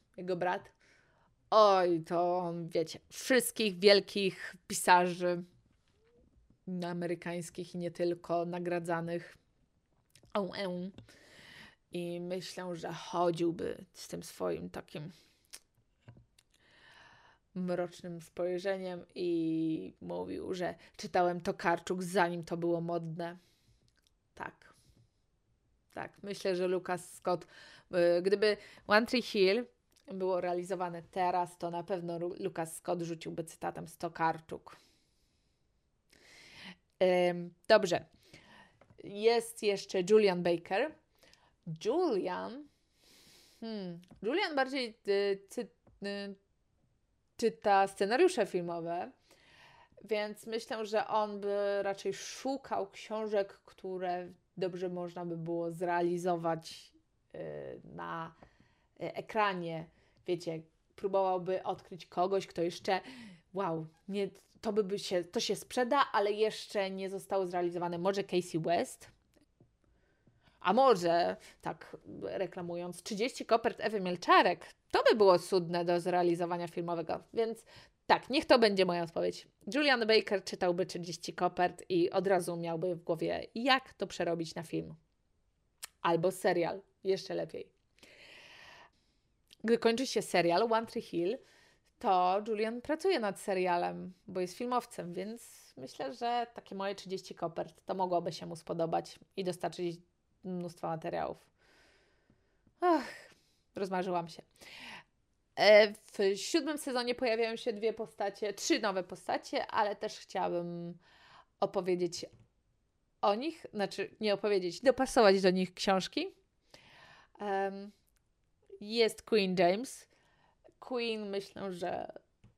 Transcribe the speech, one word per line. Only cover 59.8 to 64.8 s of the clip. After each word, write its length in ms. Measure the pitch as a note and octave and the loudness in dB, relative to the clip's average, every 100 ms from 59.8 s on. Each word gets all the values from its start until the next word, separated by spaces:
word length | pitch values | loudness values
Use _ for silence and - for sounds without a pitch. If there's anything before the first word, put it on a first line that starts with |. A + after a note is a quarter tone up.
| E3 _ _ _ - | -10 _ _ _ -4
Wiecie, 340 | F3 F3 D#3+ - _ _ - | -4 -4 -8 -10 _ _ -8
próbowałby 680 | G3 G3 F#3+ F#3 F3+ F#3 | 0 2 2 0 -2 -4
odkryć 420 | - F#3 - F3+ - | -4 -8 -10 -18 -8
kogoś, 420 | - G3 G3 - | 0 2 0 -2
kto 140 | - | -4
jeszcze, 400 | E3+ - - F#3 - B3+ A3 E3+ _ | -4 -4 -2 -2 -4 -16 -18 -20 _
wow, 340 | F3+ F#3 E3 D#3+ _ - | -4 -4 -4 -8 _ -8
nie, 220 | G3 G3 - _ _ | -4 -4 -8 _ _
to 120 | A3+ | -2
by, 100 | G#3 | 0